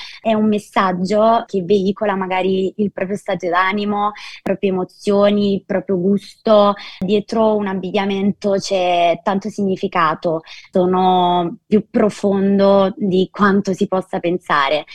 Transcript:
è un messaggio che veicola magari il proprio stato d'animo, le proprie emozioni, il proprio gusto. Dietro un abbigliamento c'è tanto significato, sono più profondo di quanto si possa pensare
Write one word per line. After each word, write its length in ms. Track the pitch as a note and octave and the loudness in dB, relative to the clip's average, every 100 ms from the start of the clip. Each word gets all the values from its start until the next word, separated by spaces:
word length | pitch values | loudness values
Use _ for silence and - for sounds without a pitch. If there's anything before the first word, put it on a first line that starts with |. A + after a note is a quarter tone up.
| - - | -14 -6
è 120 | A3+ | -2
un 140 | G#3+ G#3+ | 0 2
messaggio 960 | G#3 - - F#3+ F3+ F#3 G#3 A3 A3+ | 0 -2 -2 0 0 0 2 4 2
che 200 | A3+ G3 | 0 -4
veicola 500 | E3+ G#3 F#3+ G3+ G#3 | 0 0 0 -2 -2
magari 580 | F#3+ F#3 F#3 F#3 F#3+ F#3+ - | -2 -2 -2 0 0 -2 -2
il 160 | G3+ | -4
proprio 240 | - F#3+ G3+ | -4 -6 -6
stato 320 | - F#3 F3+ | -6 -4 -2
d'animo, 640 | F3 F#3 G#3 G#3 G3+ G#3 | 0 0 -2 -2 -2 -2
le 260 | G#3 - - | -4 -16 -8
proprie 260 | - F#3+ G3+ | -4 -2 -2
emozioni, 840 | F#3 F3+ - - G3+ G3+ G#3 G3+ | -2 -4 -6 0 2 4 2 0
il 100 | G3 - | -2 -2
proprio 320 | F#3+ F3+ F#3+ | -4 -2 0
gusto. 720 | F#3 G3+ - - A3+ G#3+ G3+ G3+ - - | 0 0 -4 -4 2 4 4 0 -6 -6
Dietro 560 | F#3 G#3 G#3 A3+ A3 G#3+ | -2 -2 0 0 0 0
un 100 | G3+ | -2
abbigliamento 840 | F#3+ F3+ G3 G3 G3 G3 - G3+ | -6 -4 -2 -2 0 -2 0 -2
c'è 680 | G3 - F#3+ F3+ F3 E3+ E3 | -2 -2 -2 2 2 2 0
tanto 240 | - G3 G#3 | -2 -2 -4
significato, 920 | G3+ G3 F#3 G3 F3+ D#3 E3 F3 D#3+ - - - | -4 -2 -2 -2 0 0 0 -2 -4 -6 -20 -4
sono 840 | F#3+ F3+ F#3 F#3 F#3 F3+ F3+ E3+ - - | 0 2 2 2 4 2 0 -2 -6 -4
più 180 | G#3 - | -4 -2
profondo 1040 | A#3+ G#3+ - G#3 G3 G3 G3 G3 G3 F#3+ - | 0 0 0 -2 0 2 2 4 4 2 -2
di 320 | G3+ F#3 F3+ | -2 0 0
quanto 400 | - G3+ G3 G3 | 0 2 2 0
si 160 | F3+ G3 | -2 -2
possa 320 | F#3 - F#3+ | -4 -4 -4
pensare 640 | F3 F3+ - D3+ C#3 D3+ D#3 | -4 -4 -2 0 0 -2 -4